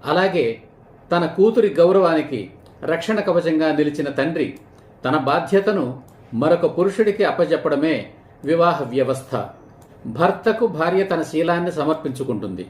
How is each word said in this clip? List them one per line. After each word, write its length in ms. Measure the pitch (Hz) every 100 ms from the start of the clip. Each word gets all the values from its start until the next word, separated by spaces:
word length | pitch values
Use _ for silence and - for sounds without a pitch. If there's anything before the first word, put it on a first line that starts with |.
| 135
అలాగే 400 | 165 190 175 117 113 - - - - -
తన 140 | 175 165
కూతురి 440 | 175 208 226 208 -
గౌరవానికి 600 | 175 190 175 160 143 123 92 - - -
రక్షణ 360 | - 165 - 220
కవచంగా 480 | 202 175 165 156 156
నిలిచిన 360 | 151 151 147 139
తండ్రి 500 | 127 143 165 110 - - - - -
తన 120 | 127 151
బాధ్యతను 680 | 135 156 170 196 196 196 127 131 - - -
మరొక 440 | 113 147 170 165 127
పురుషుడికి 460 | 190 190 214 202
అప్పజెప్పడమే 680 | 185 - 165 160 156 143 156 123 98 - - -
వివాహ 380 | 139 165 170 160
వ్యవస్థ. 500 | 127 127 127 127 - 120 98 - - - - - -
భర్తకు 600 | 113 175 - 226 226 233
భార్య 380 | 156 165 190
తన 180 | 190 165
శీలాన్ని 500 | 156 156 165 175 175
సమర్పించుకుంటుంది. 920 | 156 147 156 139 127 135 110 101 92